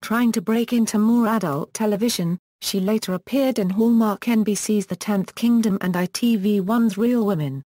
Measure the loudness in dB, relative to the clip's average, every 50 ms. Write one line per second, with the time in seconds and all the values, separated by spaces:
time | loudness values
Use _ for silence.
0 | -4 -2 0 2 2 2 0 0 -2 0 0 0 0 0 0 0 0 0 0 0
1 | 2 2 2 2 2 2 0 0 0 -2 -2 -4 -6 -8 _ -4 -2 0 0 0
2 | 0 -2 -2 -2 -2 -2 -2 -4 _ _ _ _ -10 -6 -4 -2 -2 0 -2 -2
3 | -2 -2 -6 -6 _ -4 -2 0 0 2 0 0 -2 -2 0 2 2 4 4 4
4 | 2 2 0 -4 -2 0 0 2 2 0 0 -4 -2 0 0 0 0 -2 -6 -8
5 | -4 -2 -2 -2 -2 -4 -6 -2 0 2 2 4 2 2 0 0 -2 -2 0 0
6 | -2 -2 _ -2 0 2 2 2 2 0 0 0 0 0 0 2 2 0 0 0
7 | 0 0 2 2 2 0 0 0 -2 -4 -4 -8 -10 _